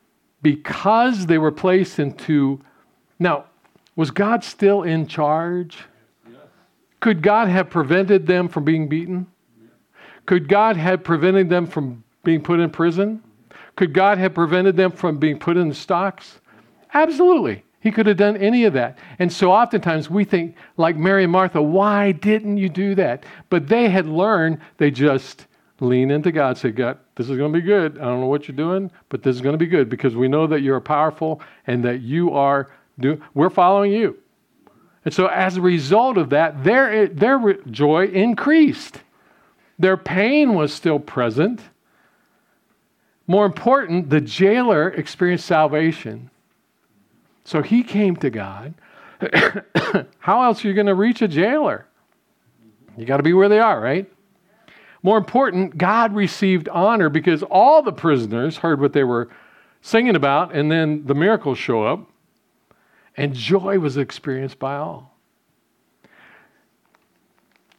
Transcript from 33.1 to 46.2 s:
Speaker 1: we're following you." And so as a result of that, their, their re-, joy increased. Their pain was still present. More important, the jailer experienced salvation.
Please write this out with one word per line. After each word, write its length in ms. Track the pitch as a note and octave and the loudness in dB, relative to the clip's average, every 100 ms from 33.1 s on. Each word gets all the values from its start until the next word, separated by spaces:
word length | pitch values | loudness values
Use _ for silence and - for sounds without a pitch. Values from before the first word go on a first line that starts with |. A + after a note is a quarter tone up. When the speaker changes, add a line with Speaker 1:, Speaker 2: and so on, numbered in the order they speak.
| D3+ - | -4 -6
Speaker 1:
we're 160 | C#3 F3 | 0 0
following 420 | F#3 F3+ G3+ G3+ | 4 2 4 2
you." 260 | G#3 G#3+ - _ _ _ _ _ _ _ _ | 0 -2 -4 _ _ _ _ _ _ _ _
And 100 | - | -8
so 140 | - F#3 | 0 0
as 300 | F#3 F#3+ F#3 | 0 -2 0
a 40 | |
result 560 | F3+ E3+ C3+ G3 B3+ A3 | 0 2 2 2 2 0
of 120 | C#3+ | 0
that, 340 | C#3+ E3 D3 | 2 0 0
their, 440 | C#3+ A#3+ C4+ G#3+ G3+ | 0 2 2 2 0
their 300 | E3 G#3+ C4+ | 2 2 2
re-, 200 | A3+ G3 - | 2 -2 -4
joy 360 | A2 D3 D#3 G3 | -2 2 2 2
increased. 960 | F#3 A3 A3 C#4 D#4+ D4+ - - - _ _ _ _ _ _ _ - | 0 0 0 2 4 4 2 -10 -20 _ _ _ _ _ _ _ -2
Their 200 | F#3 F#3+ | 0 0
pain 560 | - F3+ G#3+ D4 C#4+ | -2 -2 0 2 2
was 200 | G3 D3 | 2 -2
still 260 | - E3+ D3 | -2 -2 -2
present. 600 | D3+ - A#2+ A2 F#3 A#3+ - _ _ _ _ _ _ _ _ _ _ _ _ _ _ _ - | -4 -4 -2 0 -2 -2 -12 _ _ _ _ _ _ _ _ _ _ _ _ _ _ _ -2
More 180 | F#3 G#3 | 2 2
important, 640 | - - C4+ G#3 F3 D#3 | 0 0 0 0 -4 0
the 120 | D3+ | 0
jailer 640 | D3 - F#3+ A3+ B3 F3 E3 | 0 2 2 4 2 2 0
experienced 560 | F3+ D3+ - F3+ F3 - | -4 -10 -4 -2 -2 0
salvation. 840 | E3 D#3 D3+ D#3+ D#3 A#2+ A2 | 2 2 2 -2 -2 -8 -14